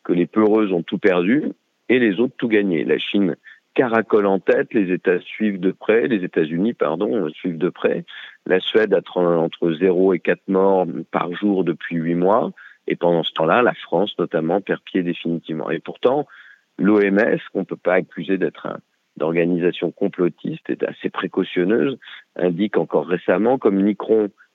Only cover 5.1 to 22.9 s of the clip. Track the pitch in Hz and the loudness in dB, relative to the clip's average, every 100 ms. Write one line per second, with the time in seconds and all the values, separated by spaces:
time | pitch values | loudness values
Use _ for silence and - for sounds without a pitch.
5.1 | 90 - - 110 98 95 - - 110 - | 0 -2 -4 -4 -2 -2 -2 0 2 2
6.1 | 110 87 - 78 82 107 - 76 80 107 | -2 -2 -2 -2 0 -2 0 -2 -2 -2
7.1 | 120 80 - 92 82 87 - - - 175 | -2 -4 -6 -6 -4 -4 -2 -2 -2 -6
8.1 | - - - - 92 - 110 107 95 - | -16 -20 -12 -2 -2 2 0 2 2 0
9.1 | 92 87 85 82 - 87 78 95 90 95 | 0 2 2 0 -2 -2 2 2 4 4
10.1 | 87 - 87 - 95 98 95 85 65 85 | 2 0 -2 0 2 4 4 0 -4 -4
11.1 | - 87 87 104 95 85 78 - 85 82 | -4 -4 -2 0 0 0 -4 -6 -4 -2
12.1 | 85 90 113 165 - - - - 85 85 | 0 2 2 0 -6 -20 -12 -6 -2 0
13.1 | 85 80 - 80 104 117 - - 85 98 | 0 -2 -2 2 2 2 -2 -4 -2 -2
14.1 | - 87 82 80 95 98 82 - 95 87 | -4 -4 -2 -2 -2 -2 -6 -4 -4 -2
15.1 | 82 85 85 - 78 - 80 - - 127 | -4 -4 -4 -6 -8 -6 -6 -8 -2 0
16.1 | 143 - - - - _ - 95 107 101 | 0 -4 -12 -20 -20 _ -2 2 4 4
17.1 | 98 117 165 - 101 92 85 87 92 87 | 2 2 0 -4 -8 -6 -6 0 0 -2
18.1 | - 85 95 82 - - - - _ _ | -6 -4 -2 -2 -6 -12 -12 -16 _ _
19.1 | - 80 82 85 87 87 - 87 - 101 | -6 -2 0 0 2 0 -2 -4 -4 -4
20.1 | - 90 - - 160 - - - - - | -2 -2 -2 -8 -8 -8 -4 -6 -6 -8
21.1 | - 90 - 92 - 90 120 147 131 - | -6 -6 -4 -4 -2 0 0 0 -4 -12
22.1 | - - - 90 85 104 - 82 | -20 -16 -4 -2 0 -2 -2 0